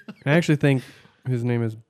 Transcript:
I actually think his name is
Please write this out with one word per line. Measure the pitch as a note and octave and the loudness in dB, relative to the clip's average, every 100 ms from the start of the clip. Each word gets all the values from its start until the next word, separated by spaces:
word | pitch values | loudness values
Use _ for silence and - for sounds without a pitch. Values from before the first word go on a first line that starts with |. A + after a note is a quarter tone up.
| - - C#3 | -20 -8 0
I | |
actually | D#3+ E3 C#3+ | 0 2 2
think | C#3+ C3 - - - _ C3 | 2 0 -4 -18 -20 _ -6
his | B2 | -4
name | A#2+ A#2+ | -2 -2
is | A2+ A2 - | -2 -6 -16